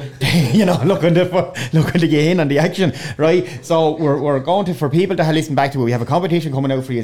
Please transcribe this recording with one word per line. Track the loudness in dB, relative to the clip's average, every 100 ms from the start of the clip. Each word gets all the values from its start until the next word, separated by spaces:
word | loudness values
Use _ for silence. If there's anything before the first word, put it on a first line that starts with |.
| -14 -4
<laughs> | 0 2 2
you | 2
know, | 2 2
looking | 0 2 2
to, | 2 2
for, | 0 -2 -6 -2
looking | 0 2 2
to | 2
get | 2 2
in | 2
on | 2
the | 0
action, | 0 0 -2 -2 -8 -2
right? | 2 2 0 -8
So | -2 0 2 0
we're, | 0 0
we're | 0 -2
going | 0 -2 -2
to, |
for | -2 0
people | 0 0 0
that |
have | 0
listened | 0 0 0
back | 0
to | 0
it, |
we | 0
have | 0
a | 0
competition | -2 0 -2 -2
coming | -2 -2
out | -2
for | -4
you, | -6